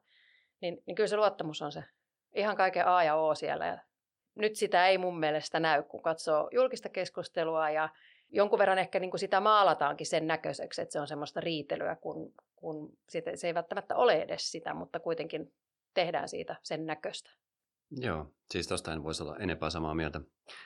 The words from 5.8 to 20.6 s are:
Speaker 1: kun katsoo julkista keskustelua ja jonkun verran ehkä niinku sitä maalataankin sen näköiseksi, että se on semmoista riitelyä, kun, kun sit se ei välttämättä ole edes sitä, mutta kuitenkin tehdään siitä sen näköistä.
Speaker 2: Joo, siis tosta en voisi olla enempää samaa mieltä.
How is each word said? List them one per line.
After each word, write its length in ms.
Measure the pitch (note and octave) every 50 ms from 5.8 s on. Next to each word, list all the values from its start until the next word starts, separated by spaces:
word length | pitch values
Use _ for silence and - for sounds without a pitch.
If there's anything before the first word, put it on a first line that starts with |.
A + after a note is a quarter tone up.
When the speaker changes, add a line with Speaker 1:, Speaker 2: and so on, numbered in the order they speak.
Speaker 1:
kun 200 | D#3 - - -
katsoo 460 | - E3 D#3+ D#3+ - E3 D#3 D3+ D3+ -
julkista 360 | - A#3+ C4 C4 B3+ - - G3+
keskustelua 840 | - F#3 F3+ - - - - - - F3+ D#3+ D#3+ D#3+ D#3+ D#3+ D3+
ja 180 | D#3 D#3 D#3 D#3 - _ - - _ _ _ -
jonkun 280 | - G3+ G3+ G#3 A#3+ G3+
verran 200 | G3+ F#3 F#3+ F#3+
ehkä 220 | F3 F3+ - F#3+
niinku 180 | F#3 F#3 F3+ E3+
sitä 220 | F#3+ F3+ G3+ F#3
maalataankin 640 | G3+ G#3+ G#3+ G#3+ G3 F3 D3+ - D3 C#3+ D3+ - D#3
sen 200 | - - D#3+ D#3
näköiseksi, 560 | D#3+ D#3+ D#3 - D3+ D3+ - D3+ - - -
että 100 | E3 -
se 80 | - D#3
on 60 | D3
semmoista 340 | C#3+ D3+ D3 D3 - - C#3+
riitelyä, 560 | - F3 D#3+ D3+ D3 - D#3+ - - D#3+ E3
kun, 380 | - - E3 D3+ D#3+ D#3+ - _ - _ _ _
kun 420 | - F3 E3 D#3 D3+ D3+ D#3+ - _ _ -
sit 160 | - E3 D#3+ E3 -
se 120 | - -
ei 80 | F3 E3
välttämättä 420 | F3 E3+ - - G3+ - - -
ole 260 | - B3 A#3+ F3 D3+
edes 280 | - - - - - -
sitä, 240 | - E3 - - D#3
mutta 260 | D#3+ E3 - - E3
kuitenkin 520 | - E3+ E3 D#3+ D3+ - - D3+ - - _ _ _ _ _ _ _ _ -
tehdään 340 | F#3+ F3 E3+ D#3+ D3 - -
siitä 280 | - - E3 - - -
sen 240 | - - E3+ D#3 D#3+
näköistä. 440 | D#3 D3+ - - - - - - _ _ _ _ _ _ _ _ _ _ _ _ -
Speaker 2:
Joo, 360 | C#3+ C3 B2 A2+ E2+ D2+ D2+ D2+ _ _ _ -
siis 180 | - G#2 G#2+ -
tosta 240 | F#2+ F2 - -
en 120 | D#2+ D#2 C#2+
voisi 180 | D#2 D#2+ E2
olla 140 | E2 D2 D2
enempää 340 | - G2+ F2+ E2 D#2 D#2 D#2
samaa 240 | F2 F2 E2 D#2 D2+
mieltä. 260 | E2 D#2+ D2 C#2+ D2 C2+ _ _ _ _ - - -